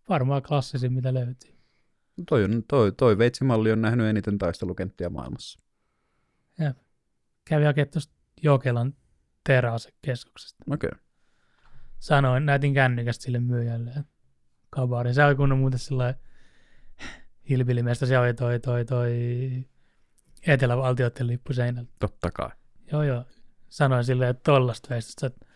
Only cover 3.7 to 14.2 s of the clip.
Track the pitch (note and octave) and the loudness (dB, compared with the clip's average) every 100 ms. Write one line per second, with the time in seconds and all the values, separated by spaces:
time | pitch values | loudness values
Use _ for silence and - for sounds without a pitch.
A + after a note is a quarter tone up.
3.7 | A2 A2+ A#2+ A2 G#2+ G2+ G2+ F#2 - G2 | 2 2 2 2 0 0 -2 -2 -4 -6
4.7 | F2+ F#2 - F2 D2+ B1 - - - _ | -6 -8 -6 -8 -6 -10 -12 -14 -20 _
5.7 | _ _ _ _ _ _ _ _ - D3+ | _ _ _ _ _ _ _ _ -6 -4
6.7 | B2+ _ _ _ _ _ _ - D#3 D3 | -4 _ _ _ _ _ _ -2 2 2
7.7 | C#3+ C#3+ D#3 - _ _ _ D3+ C3+ C3 | 2 0 -4 -10 _ _ _ 2 2 2
8.7 | A#2+ B2+ - _ _ _ _ - C3 A#2+ | -2 -2 -6 _ _ _ _ 2 2 2
9.7 | A2+ - _ - B2 - - - - - | -2 -8 _ -8 -8 -10 -20 -20 -16 -8
10.7 | D3 - - _ _ _ _ _ _ - | -4 -4 -6 _ _ _ _ _ _ -20
11.7 | - - - - C#3+ C3+ B2+ D3 C#3 C#3+ | -18 -14 -10 0 2 4 2 2 2 2
12.7 | C#3 C3 A#2+ A#2+ A#2+ - A#2+ B2 B2 A#2 | 2 2 2 -2 -4 -4 -2 0 -2 -2
13.7 | A#2 A#2 C#3 - _ | -4 -6 -8 -10 _